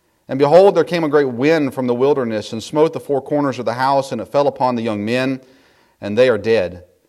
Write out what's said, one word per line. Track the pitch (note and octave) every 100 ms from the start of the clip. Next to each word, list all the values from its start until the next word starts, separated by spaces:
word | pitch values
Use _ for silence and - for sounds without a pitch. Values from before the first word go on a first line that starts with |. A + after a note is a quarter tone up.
| _ _ -
And | C3
behold, | C#3+ E3 G3
there | F3
came | D#3 F3
a | D#3
great | D3 C#3
wind | A#2 C#3 E3 C#3+
from | A#2+ B2+
the |
wilderness, | A#2+ C3+ D3 A#2+ G#2+ G#2
and | A#2
smote | - D3+ D#3+
the | D3+
four | - C#3+
corners | C3+ D3 C#3+ A#2+
of | A2
the |
house, | A#2 C3 C#3 C3+
and | B2
it | F#2+
fell | D3+ C#3+
upon | - B2+
the | A#2+
young | A2+ G#2+
men, | G#2 B2 C3 C3 - _ _ _ _ _
and | G2+ G#2+
they | C3
are | A2
dead. | G2 A2+ F2+ F2+ E2+ _